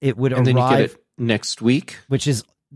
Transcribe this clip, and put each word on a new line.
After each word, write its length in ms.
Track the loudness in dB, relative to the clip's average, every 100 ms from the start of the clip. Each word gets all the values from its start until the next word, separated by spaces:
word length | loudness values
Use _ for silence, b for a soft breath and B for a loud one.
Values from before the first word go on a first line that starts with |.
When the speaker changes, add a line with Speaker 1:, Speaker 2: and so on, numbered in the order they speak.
Speaker 1:
it 160 | -4 0
would 160 | -2
Speaker 2:
And 120 | 2
then 120 | 2 2
you 40 |
Speaker 1:
arrive 140 | 2 2
Speaker 2:
get 140 | 0 -6
it 60 | _ -6
next 440 | -2 -2 -4 -4
week. 360 | 0 0 -4 -20 -6
Speaker 1:
which 180 | -4 -2
is 160 | -4 -6 _ _